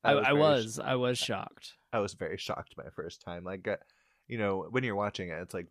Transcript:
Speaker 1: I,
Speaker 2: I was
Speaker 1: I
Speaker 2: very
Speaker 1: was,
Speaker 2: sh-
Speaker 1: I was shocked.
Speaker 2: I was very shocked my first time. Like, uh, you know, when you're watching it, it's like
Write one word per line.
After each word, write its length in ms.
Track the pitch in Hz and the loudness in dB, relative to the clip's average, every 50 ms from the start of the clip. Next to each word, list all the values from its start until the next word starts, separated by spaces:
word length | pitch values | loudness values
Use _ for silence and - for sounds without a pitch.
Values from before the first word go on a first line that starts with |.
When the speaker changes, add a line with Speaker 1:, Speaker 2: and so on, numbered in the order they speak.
Speaker 1:
I, 100 | - 113 | 6 6
Speaker 2:
I 20 | 143 | 4
was 100 | 143 - | 6 6
Speaker 1:
I 40 | 135 | 6
Speaker 2:
very 80 | 147 147 | 6 6
Speaker 1:
was, 340 | 156 156 143 127 110 110 107 | 8 6 6 4 2 -2 -6
Speaker 2:
sh- 40 | - | -6
Speaker 1:
I 120 | - 131 131 | -2 0 0
was 240 | 127 123 123 123 120 | 2 2 2 2 0
shocked. 540 | - - 107 95 - - - - - - - _ _ _ | 0 -2 -2 -4 -4 -10 -14 -18 -20 -20 -20 _ _ _
Speaker 2:
I 60 | - 110 | -2 0
was 160 | 101 98 - | 0 -2 -4
very 240 | - 90 78 90 95 | -6 -6 -6 -6 -6
shocked 360 | - - - - - _ - - | -6 -6 -6 -8 -8 _ -14 -14
my 100 | - 92 _ | -14 -12 _
first 240 | - 80 87 - - | -10 -10 -10 -12 -12
time. 240 | - 92 87 87 87 | -12 -10 -10 -8 -8
Like, 240 | 90 98 95 90 107 | -8 -10 -6 -4 -4
uh, 80 | 101 - - _ _ _ _ _ _ _ _ - | -4 -4 -8 _ _ _ _ _ _ _ _ -8
you 100 | 117 113 | -4 -2
know, 280 | 107 101 98 95 82 - | 0 0 0 -2 -4 -2
when 140 | 113 127 131 | -2 -2 0
you're 100 | 120 101 | 0 0
watching 340 | 101 104 104 - - 95 87 | 0 -2 -2 -2 -6 -8 -6
it, 140 | 80 80 | -6 -8
it's 100 | 90 - | -8 -8
like 140 | - 92 85 - | -8 -8 -8 -10